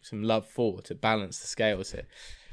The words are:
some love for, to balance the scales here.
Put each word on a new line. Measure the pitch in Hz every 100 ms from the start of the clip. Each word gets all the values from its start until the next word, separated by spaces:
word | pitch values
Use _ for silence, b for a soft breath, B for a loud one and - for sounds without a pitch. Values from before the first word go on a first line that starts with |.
some | - 107
love | 110 110 -
for, | - 113 92
to | -
balance | 98 110 107 95 -
the | -
scales | - 110 95 98
here. | - - B B B B